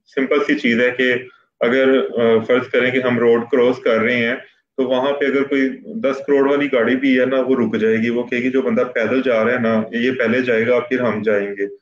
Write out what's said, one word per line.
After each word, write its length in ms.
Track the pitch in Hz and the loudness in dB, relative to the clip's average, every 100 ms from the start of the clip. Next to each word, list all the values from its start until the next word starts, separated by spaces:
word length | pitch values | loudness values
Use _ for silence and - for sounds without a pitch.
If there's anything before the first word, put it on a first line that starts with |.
| _ | _
simple 360 | - 131 147 | -4 0 0
सी 120 | 143 | 0
चीज़ 260 | 147 123 117 | -2 0 0
है 100 | 123 | 0
कि 220 | 127 127 123 127 _ _ - | 0 -2 -2 -6 _ _ -4
अगर, 360 | 120 131 131 131 | 0 2 2 2
अ, 460 | - 113 113 113 | 0 0 2 2
फर्ज 220 | 110 127 127 | 2 0 0
करें 260 | 127 127 | 0 0
कि 80 | 127 | 0
हम 180 | 123 120 | 0 2
road 320 | 120 117 117 | 4 2 2
cross 280 | 131 123 127 | 2 2 2
कर 200 | - 113 | 0 0
रहे 160 | 113 123 | 0 0
हैं, 200 | 117 131 - _ _ - | -2 -4 -10 _ _ -4
तो 120 | 127 | -2
वहाँ 240 | 127 135 | 0 0
पे 140 | 143 139 | 0 0
अगर 160 | 135 | 0
कोई 260 | 139 139 131 - 113 | 0 0 -2 -4 -12
दस 280 | 113 131 135 139 | -4 -4 -2 0
करोड़ 220 | 139 139 | 2 4
वाली 200 | 143 143 | 2 0
गाड़ी 280 | 127 117 127 | 0 2 0
भी 200 | 135 127 | 2 2
है 100 | 127 | 2
ना, 140 | 135 | 0
वो 140 | 127 | 0
रुक 220 | 131 113 110 | 0 0 0
जाएगी, 340 | 110 113 117 | 0 0 0
वो 120 | 120 | -2
कहेगी, 280 | 120 123 127 | -2 -2 0
"जो 120 | 131 | 0
बंदा 220 | 120 113 | 0 0
पैदल 380 | 123 120 113 131 | -2 -2 -2 0
जा 200 | 127 113 | 0 0
रहा 120 | 113 | 0
है 80 | 123 | 0
ना, 240 | 113 110 107 | 0 -2 -2
ये 160 | 117 127 | -2 -2
पहले 320 | 127 117 123 | 0 0 0
जाएगा, 380 | 123 113 113 123 | 0 0 2 0
फिर 220 | 117 127 | 0 -2
हम 200 | 120 107 | -2 -2
जाएंगे।" 440 | 107 101 101 101 101 - | 0 0 -2 -6 -8 -8